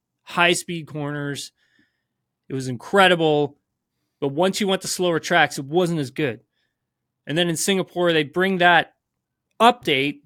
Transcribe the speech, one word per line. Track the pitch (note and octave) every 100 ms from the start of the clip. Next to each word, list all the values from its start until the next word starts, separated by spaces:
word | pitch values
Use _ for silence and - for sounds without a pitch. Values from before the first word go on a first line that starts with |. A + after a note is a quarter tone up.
| _ _
high | - - F3
speed | F3 - E3+ D3
corners. | D3+ C#3+ D3 C#3+ C#3 - _ _ _ _ _ _ _ _ _ _
It |
was | C3+ C3
incredible. | B2 - G3+ F#3 F3 D#3+ D3 D3 - _ _ _ _ _ _
But | C#3+
once | C#3 F#3 F#3+
you | G3+
went | F#3+
to | F3
slower | - F3+ D#3+
tracks, | - F3 D3 -
it |
wasn't | C#3 E3 F3+ E3+
as | C3
good. | - D3 A2 _ _ _ _ _ _ _ _ -
And | D3+
then | F3
in | D#3+
Singapore, | - F#3+ F3 F3 F3
they | D#3+
bring | D3 - F#3 F#3
that | F3 E3+ C#3+ _ _ _ _ _ _ _
update | A3+ A#3+ - C3+ C#3+ C#3+